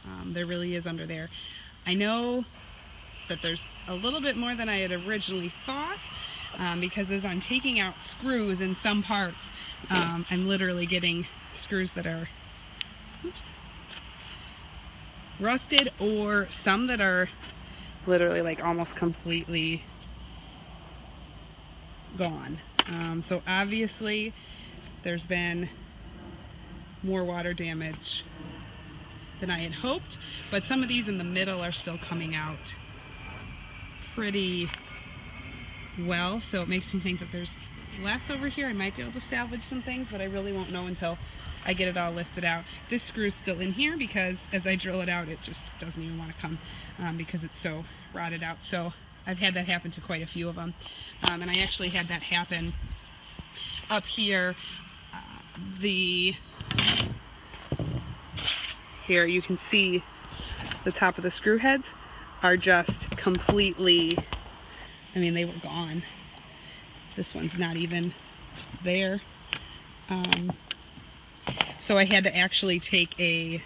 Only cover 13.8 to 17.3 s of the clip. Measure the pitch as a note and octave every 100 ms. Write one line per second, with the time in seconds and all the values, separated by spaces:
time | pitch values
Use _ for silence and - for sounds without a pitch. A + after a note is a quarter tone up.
13.8 | - - - - - - - - - -
14.8 | - - - - - - G#3 B3+ - C#4+
15.8 | B3+ - G#3 G#3+ G#3 G#3 F#3 - G3+ G3
16.8 | B3 A#3 G3 F#3 F3+